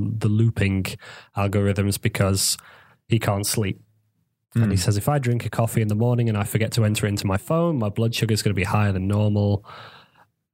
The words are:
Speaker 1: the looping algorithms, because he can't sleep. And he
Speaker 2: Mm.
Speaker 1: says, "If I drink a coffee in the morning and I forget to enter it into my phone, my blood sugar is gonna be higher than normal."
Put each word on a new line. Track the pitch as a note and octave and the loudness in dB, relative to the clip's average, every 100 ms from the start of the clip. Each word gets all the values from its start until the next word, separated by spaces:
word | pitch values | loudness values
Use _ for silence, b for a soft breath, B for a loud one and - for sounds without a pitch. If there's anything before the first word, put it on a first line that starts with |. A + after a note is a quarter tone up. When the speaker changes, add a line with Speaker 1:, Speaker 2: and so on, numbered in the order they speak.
| G#2+ A2 | -2 -2
Speaker 1:
the | G#2+ | 0
looping | G#2+ A#2 - G2 F#2+ F2+ - B B B - | 2 2 2 0 0 -2 -8 B B B -4
algorithms, | G2+ G2+ G2+ G2 G2+ - | 0 2 0 2 0 0
because | A2 - G2 G2 - - B B B B - | -2 0 2 2 0 -4 B B B B -2
he | A2+ | 0
can't | A2 G2+ G2+ | 2 -2 -2
sleep. | - G2 - _ _ _ _ _ _ _ A#2+ | -2 -2 -4 _ _ _ _ _ _ _ 0
And | A2 | 2
he | G2+ | 2
Speaker 2:
Mm. | |
Speaker 1:
says, | A2+ G2+ | 2 0
"If | C#3+ | 2
I | D3 | 0
drink | A#2+ A#2+ G#2+ | 0 -2 -2
a | |
coffee | - A2+ A#2+ | -2 -2 0
in | G#2+ | 0
the | G#2+ | 0
morning | A#2+ A#2+ A#2 | 2 2 0
and | G#2 | 0
I | G2+ | 0
forget | G#2+ A2 | -2 0
to | - G#2+ | 0 0
enter | G#2+ G#2+ | 2 0
it | |
into | G2+ G2+ | -2 -2
my | F#2+ | -2
phone, | - D#3+ E3+ D3 | -2 0 0 0
my | G#2+ | -2
blood | G#2+ A2+ - | -2 -2 0
sugar | A2 | 0
is | G#2+ | 0
gonna | G#2+ | 0
be | G2 | -2
higher | F#2+ G#2+ G#2 | 0 0 0
than | F#2+ F#2+ | 0 0
normal." | G#2 G#2 G#2 G2+ G2+ B B B B B B B _ _ | 2 2 2 2 0 B B B B B B B _ _